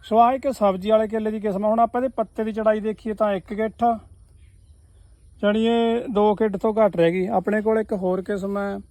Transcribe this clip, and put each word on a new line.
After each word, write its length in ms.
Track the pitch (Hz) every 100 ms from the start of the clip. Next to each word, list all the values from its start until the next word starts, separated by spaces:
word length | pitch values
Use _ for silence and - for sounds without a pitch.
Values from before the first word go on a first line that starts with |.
| -
ਸੋ 140 | 214
ਆਹ 140 | 233
ਇੱਕ 180 | 262 277
ਸਬਜ਼ੀ 400 | 254 208 190 196
ਵਾਲੇ 160 | 220 214
ਕੇਲੇ 240 | 220 214
ਦੀ 80 | 220
ਕਿਸਮ 260 | 208 196 214
ਆ। 40 |
ਹੁਣ 100 | 226
ਆਪਾਂ 220 | 226 247
ਇਹਦੇ 120 | 262 240
ਪੱਤੇ 280 | 214 -
ਦੀ 80 | 220
ਚੜਾਈ 280 | 214 214 214
ਦੇਖੀਏ 340 | 214 208 226
ਤਾਂ 180 | 208 214
ਇੱਕ 200 | 196 -
ਗਿੱਠ, 300 | 202 220 - 233 226 - - - - - - _ - _ - - - - -
ਜਾਣੀ 240 | 202 214 226
ਇਹ 420 | 233 233 226 285
ਦੋ 200 | 208 208 202
ਗਿੱਠ 200 | 220 190
ਤੋਂ 160 | 226 214
ਘੱਟ 200 | 214 165
ਰਹਿ 140 | 165
ਗਈ। 140 | 180 185
ਆਪਣੇ 280 | - 180 214
ਕੋਲ 180 | 214 220
ਇੱਕ 140 | 214 208
ਹੋਰ 260 | 185 185
ਕਿਸਮ 360 | 185 202 196 202
ਹੈ 200 | 202 202 -